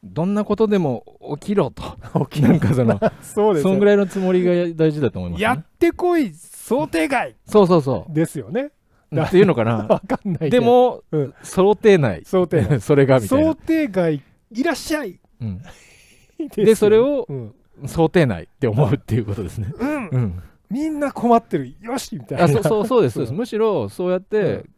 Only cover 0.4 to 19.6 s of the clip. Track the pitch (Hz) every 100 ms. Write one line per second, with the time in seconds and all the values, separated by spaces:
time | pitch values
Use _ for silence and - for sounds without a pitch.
0.4 | 208 202 220 202 156 120 - _ 127 147
1.4 | - 202 143 - - - - - - 147
2.4 | 180 165 107 123 117 101 220 - - -
3.4 | 214 175 160 190 202 202 196 196 185 185
4.4 | 180 175 175 165 160 151 127 - 90 117
5.4 | 214 240 - _ 339 - 359 339 233 156
6.4 | - - - 247 311 330 320 262 156 -
7.4 | - 214 185 180 135 113 - 151 160 156
8.4 | 104 196 285 _ _ _ _ 151 151 180
9.4 | 202 131 110 117 151 165 - 262 202 165
10.4 | 160 247 233 247 247 - _ 156 135 -
11.4 | - - 190 214 220 190 131 85 - 185
12.4 | 180 165 95 139 - 143 135 131 110 269
13.4 | 311 311 - 320 294 190 170 147 _ _
14.4 | _ 220 339 302 - 302 240 175 _ _
15.4 | 113 90 - - _ _ _ _ _ _
16.4 | 302 - 208 220 208 214 262 285 - 139
17.4 | 110 - _ - 127 165 160 185 139 87
18.4 | 82 _ 123 107 127 135 - 110 104 98
19.4 | 87 -